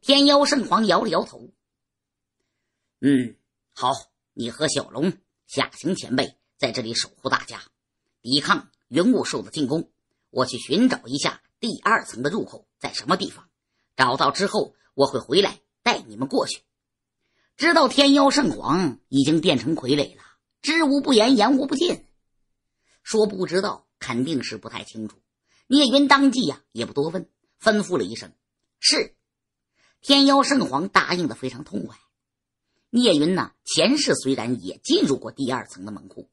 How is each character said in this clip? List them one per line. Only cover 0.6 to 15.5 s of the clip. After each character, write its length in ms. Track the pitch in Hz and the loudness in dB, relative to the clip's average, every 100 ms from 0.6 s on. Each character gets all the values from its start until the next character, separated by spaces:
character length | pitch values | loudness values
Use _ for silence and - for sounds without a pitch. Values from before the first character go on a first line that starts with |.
| 190 | 0
皇 200 | 190 220 | 0 2
摇 160 | 175 | 2
了 80 | 226 | 2
摇 160 | 165 - | -2 -4
头。 240 | - 113 _ _ _ _ _ _ _ _ _ _ _ _ _ _ _ | -14 -20 _ _ _ _ _ _ _ _ _ _ _ _ _ _ _
“嗯， 340 | 139 139 117 101 _ _ _ | 2 2 0 -10 _ _ _
好， 180 | - 127 - - _ _ | -4 -2 -2 -8 _ _
你 180 | - 117 | -10 -10
和 160 | - 151 | -4 -4
小 220 | 139 - | -4 -6
龙、 260 | 123 175 156 _ _ _ | -4 -4 -4 _ _ _
夏 240 | - - | -6 -6
行 240 | - - - | -6 -6 -6
前 200 | - 131 | -4 -4
辈 220 | - _ _ _ | -4 _ _ _
在 140 | 131 | -6
这 100 | 113 | -4
里 120 | 113 | -6
守 160 | 117 - _ | -6 -8 _
护 100 | 135 | -2
大 160 | 127 | -2
家， 200 | - 110 - _ _ _ _ _ | -2 -18 -20 _ _ _ _ _
抵 180 | 117 139 | -2 -2
抗 300 | 160 170 - _ _ | 0 -2 -4 _ _
云 240 | 127 202 | 0 2
雾 140 | 208 120 | 2 -2
兽 160 | 139 | -8
的 80 | 95 | -8
进 180 | - 127 | -6 -4
攻。 220 | 156 - _ _ _ _ | -4 -6 _ _ _ _
我 180 | - 127 | -4 -4
去 100 | 120 | -6
寻 320 | - 170 254 | -4 2 2
找 160 | - 117 | 0 -6
一 140 | 139 | -4
下 240 | - - _ _ | -4 -6 _ _
第 180 | 233 - | -10 -6
二 200 | - 220 - | -2 -2 -4
层 180 | 110 | -6
的 80 | 139 | -4
入 120 | 202 | -4
口 240 | - - _ _ | -8 -14 _ _
在 120 | - | -10
什 160 | - 131 | -10 -4
么 100 | 185 | -4
地 120 | - | -4
方， 180 | - _ _ _ _ _ - | -12 _ _ _ _ _ 0
找 220 | 120 135 | 0 2
到 140 | 143 | 0
之 160 | - 190 | 0 -2
后 280 | 214 - _ _ - | -2 -4 _ _ 0
我 100 | 135 | 0
会 140 | 123 | 0
回 220 | - 180 | 0 0
来 180 | 226 | 0